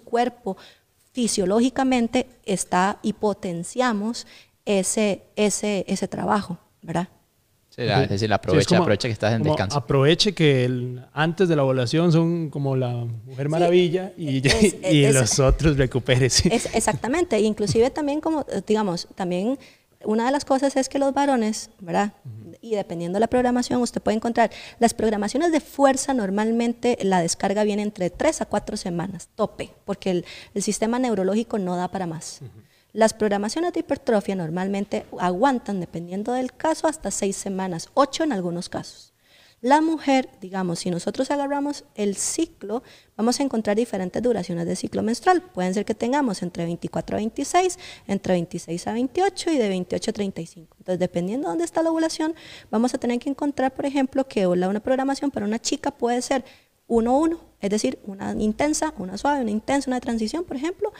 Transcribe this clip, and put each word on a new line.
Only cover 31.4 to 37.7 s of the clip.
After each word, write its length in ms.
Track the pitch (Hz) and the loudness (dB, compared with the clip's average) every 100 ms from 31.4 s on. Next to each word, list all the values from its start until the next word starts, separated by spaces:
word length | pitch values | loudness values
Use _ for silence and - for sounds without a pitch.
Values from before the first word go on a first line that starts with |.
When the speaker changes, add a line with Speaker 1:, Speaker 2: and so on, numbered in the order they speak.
| 233 208 | -2 -2
Speaker 1:
no 160 | 185 175 | -2 -2
da 120 | 180 | -4
para 180 | 190 175 | -4 -6
más. 320 | 160 - - | -8 -12 -16
Speaker 3:
Ujú. 80 | 123 107 - _ _ | -18 -20 -20 _ _
Speaker 1:
Las 220 | 208 220 | 2 2
programaciones 580 | - 214 202 214 320 349 | 4 0 0 -2 -2 -2
de 80 | 349 | -2
hipertrofia 540 | - 277 - 214 196 190 | -4 -4 0 0 0 -4
normalmente 720 | 160 175 190 202 202 - - - | -4 -4 -4 -4 -4 -6 -6 -4
aguantan, 600 | 180 180 269 247 - 196 | -2 2 2 2 -4 -6
dependiendo 520 | 165 165 170 190 220 | -6 -8 -8 -8 -4
del 200 | 247 254 | -4 -4
caso, 340 | - 311 311 320 | -4 -2 0 -2
hasta 240 | 302 202 | -4 -6
seis 240 | - 202 202 | -4 -4 -4
semanas, 540 | 196 190 190 | -6 -6 -4